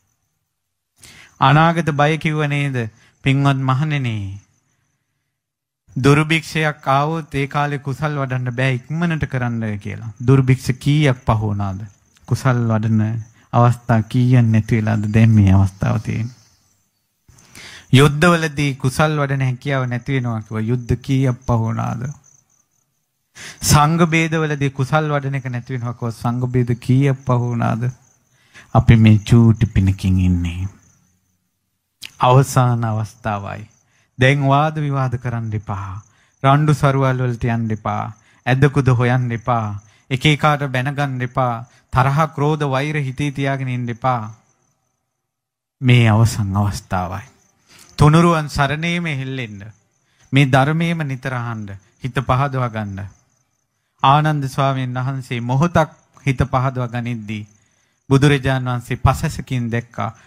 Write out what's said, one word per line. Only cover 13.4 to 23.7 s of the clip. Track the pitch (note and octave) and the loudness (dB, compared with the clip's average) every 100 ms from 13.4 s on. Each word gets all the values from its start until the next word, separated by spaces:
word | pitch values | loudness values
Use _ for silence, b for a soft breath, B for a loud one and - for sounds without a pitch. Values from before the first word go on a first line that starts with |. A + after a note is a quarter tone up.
| b | b
අවස්ථා | A#2+ A#2+ A#2+ - A2+ | 2 4 2 0 0
කීයක් | G#2+ B2+ B2 B2+ A2+ | 2 0 4 4 4
නැති | A2 A2 A#2 | 2 2 0
වෙලාද | G#2+ A2 G#2 | 0 -2 0
දැන් | A2 A2+ | 4 6
මේ | G#2+ G2 | 6 6
අවස්ථාව | F#2+ F#2+ - A#2+ A2+ | 6 4 0 -2 -2
තියෙන්නේ? | A2+ A2 A#2+ - _ _ _ _ _ _ _ _ _ _ B B B B B | -4 -6 -6 -10 _ _ _ _ _ _ _ _ _ _ B B B B B
යුද්ධවලදී | B2+ D3 D3 F3 E3+ D#3+ C#3+ C#3+ B2+ | 6 6 4 2 4 0 -2 -4 -2
කුසල් | C3+ C#3 D#3 D3+ | -4 0 0 0
වඩන | C3+ C#3 C3 | -2 -2 -2
හැකියාව | B2 C#3+ C3+ B2+ | -4 -4 -4 -2
නැති | A#2+ A#2+ | -6 -4
වෙනවා | C3+ A#2+ A2 | -4 -2 -6
කිව්වා. | - A2 | -6 -6
යුද්ධ | A2 B2 A#2 B2 | -2 -4 -2 -6
කීයක් | - C3 C3 B2 | -2 0 0 -2
පහ | - A#2 | -2 0
වුණාද? | A2+ A2+ A#2 A#2+ C#3 - _ _ _ _ _ _ _ _ _ _ _ B B B | 0 -4 -6 -6 -10 -12 _ _ _ _ _ _ _ _ _ _ _ B B B
සංඝ | - | 2